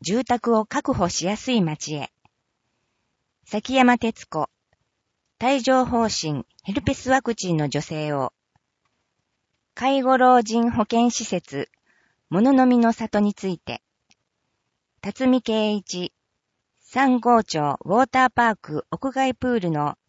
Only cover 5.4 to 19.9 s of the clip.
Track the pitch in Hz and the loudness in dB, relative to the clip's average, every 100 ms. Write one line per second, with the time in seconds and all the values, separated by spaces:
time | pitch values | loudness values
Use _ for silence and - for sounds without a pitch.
5.4 | 240 277 247 262 247 240 220 - 160 143 | -2 0 2 2 2 0 -2 -2 -4 -6
6.4 | - _ - 202 - - 247 262 233 220 | -8 _ -8 -4 -4 -4 0 0 0 -6
7.4 | 185 156 147 143 - 156 151 143 127 - | -4 -2 -2 -4 -6 -6 -4 -4 -6 -8
8.4 | _ _ _ _ _ _ _ _ _ _ | _ _ _ _ _ _ _ _ _ _
9.4 | _ _ _ - 262 277 254 262 254 247 | _ _ _ -4 0 2 2 4 6 6
10.4 | 214 233 233 226 208 233 240 - 226 180 | 4 0 0 0 0 2 0 0 -4 -6
11.4 | - 139 - _ _ _ _ _ - 170 | -6 -8 -10 _ _ _ _ _ -4 2
12.4 | 254 262 254 240 226 - 226 208 208 - | 4 4 4 4 2 0 -2 0 0 -2
13.4 | 190 170 - 113 _ _ _ _ _ _ | -6 -6 -10 -12 _ _ _ _ _ _
14.4 | _ _ _ _ _ _ 196 - 262 254 | _ _ _ _ _ _ -12 -2 2 2
15.4 | 226 220 214 208 - 180 180 _ _ _ | 0 -2 0 -4 -6 -8 -10 _ _ _
16.4 | _ _ _ _ _ 254 269 247 240 226 | _ _ _ _ _ 0 2 2 4 2
17.4 | - 156 147 - 151 220 262 262 254 - | 2 -2 -2 -4 0 0 2 2 2 2
18.4 | 233 208 - 151 - 170 269 262 262 247 | 0 -2 -6 -8 -8 -8 -6 -2 -2 -2
19.4 | 254 233 175 151 147 | -2 -2 -2 -2 -4